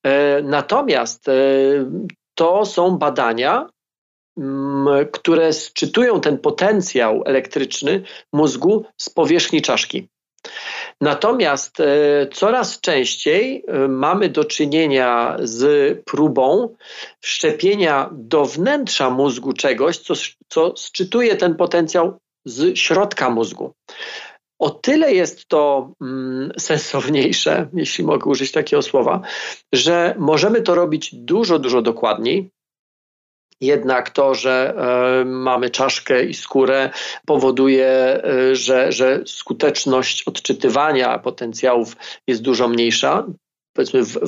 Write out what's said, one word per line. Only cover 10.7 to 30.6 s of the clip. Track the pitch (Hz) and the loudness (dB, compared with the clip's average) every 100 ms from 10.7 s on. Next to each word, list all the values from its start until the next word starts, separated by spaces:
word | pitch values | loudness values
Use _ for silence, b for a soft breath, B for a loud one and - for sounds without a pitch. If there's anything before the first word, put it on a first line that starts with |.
| B B _ | B B _
Natomiast, | 147 143 214 247 170 139 - - | -2 2 0 2 0 0 -4 0
e, | 147 147 147 143 139 | 2 4 4 2 0
coraz | - 202 254 175 - | 0 0 2 -2 -4
częściej, | - 147 120 - 147 175 254 269 - | 0 0 0 -2 0 0 0 -6 -6
e, | 143 135 | -2 0
mamy | 131 147 196 185 | 0 0 0 0
do | 143 | 0
czynienia | 151 - 151 156 156 135 127 120 120 - | -2 -2 0 2 2 2 2 0 -2 -4
z | 117 117 139 147 139 - | -6 0 2 4 2 -2
próbą | - 139 151 131 131 185 233 B B B B B | -6 0 0 2 2 2 0 B B B B B
wszczepienia | - - 156 - 180 202 165 139 - | -8 -2 -2 0 0 2 2 0 -2
do | 156 113 151 | -10 -2 0
wnętrza | 139 143 214 294 240 - 131 | 0 0 0 0 -2 -2 0
mózgu | 127 139 123 135 | 2 0 -2 -6
czegoś, | - 139 120 147 165 | -2 -2 0 0 -2
co, | - 156 - _ _ | -6 -6 -6 _ _
co | - 170 - | 0 0 -2
sczytuje | - 196 185 233 240 196 | -10 -6 -2 0 2 2
ten | 180 | 0
potencjał | 160 175 175 160 185 170 - _ _ | 2 0 2 2 0 0 -4 _ _
z | - 117 175 185 | -14 0 0 0
środka | - 165 202 - 131 | 0 2 0 -2 -2
mózgu. | 117 113 - - _ - B B B B B _ _ | 0 -4 -6 -12 _ -20 B B B B B _ _
O | 151 | -4
tyle | 147 - 311 311 | -2 2 4 4
jest | 190 160 - - | 2 0 -4 0
to, | 160 147 139 131 - | 2 4 2 -2 -12
mm, | 131 131 131 127 135 - | -10 -8 -6 -6 -8 -8
sensowniejsze, | - 151 - 147 127 147 - - - 151 156 | -2 -2 -2 -4 0 0 0 0 0 0 -2
jeśli | 180 151 - | -4 -4 -2
mogę | 156 143 - | 0 0 0
użyć | 135 135 | -2 -2
takiego | 156 139 147 | -4 0 0
słowa, | 131 135 120 185 B B B B _ | 2 0 2 -2 B B B B _
że | 127 160 170 170 - | 0 2 2 0 0
możemy | 151 151 202 226 | 0 2 2 2